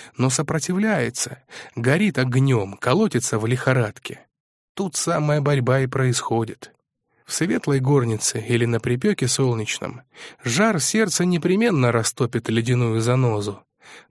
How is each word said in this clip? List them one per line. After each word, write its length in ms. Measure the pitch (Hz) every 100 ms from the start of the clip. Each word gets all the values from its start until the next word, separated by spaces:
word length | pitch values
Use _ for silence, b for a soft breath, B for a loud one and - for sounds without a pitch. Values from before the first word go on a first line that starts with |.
| B B
но 120 | 131
сопротивляется, 1120 | 127 151 156 - 180 220 196 117 123 - 131 _ B B -
горит 420 | 117 151 208 143
огнем, 580 | 127 123 135 123 98 98
колотится 600 | - 147 214 123 - 113
в 80 | 113
лихорадке. 800 | 127 - 127 110 - - - _ _ _ _ _
Тут 220 | - 190 -
самая 440 | - 170 151 147
борьба 400 | 143 143 123 131
и 60 | 135
происходит. 840 | 131 131 120 - 117 110 - - _ _ _ _ _
В 80 | -
светлой 480 | - 170 247 - 139
горнице 600 | 131 143 117 110 - 117
или 260 | 107 120 120
на 140 | 117
припеке 480 | - 123 208 202 127
солнечном 720 | - 131 117 107 - - - - B B B
жар 360 | - 120 220 196
сердца 440 | - 214 220 -
непременно 680 | 180 175 170 190 233 165 123
растопит 560 | 117 110 - 120 120 -
ледяную 520 | 113 117 123 120 113
занозу. 600 | 113 127 127 107 104 101 _ _ B B B